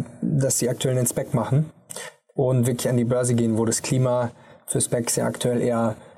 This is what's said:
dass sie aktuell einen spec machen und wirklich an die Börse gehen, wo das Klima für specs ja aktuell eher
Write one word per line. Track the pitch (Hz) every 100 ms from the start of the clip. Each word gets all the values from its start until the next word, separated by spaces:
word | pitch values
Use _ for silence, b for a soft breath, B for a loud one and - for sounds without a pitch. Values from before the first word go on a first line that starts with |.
| 117 -
dass | - 147 135 -
sie | 120
aktuell | 123 139 127
einen | 120
spec | - 135 120
machen | 107 135 156 - - B B B _
und | - 127 127 120
wirklich | 120 120
an | 123
die | 120
Börse | 123 123 120
gehen, | 117 110
wo | 113
das | 110
Klima | - 131 127 123 117 B B B -
für | 131
specs | - 123 117 -
ja | 117
aktuell | 117 123 123
eher | 123 117 113 110 B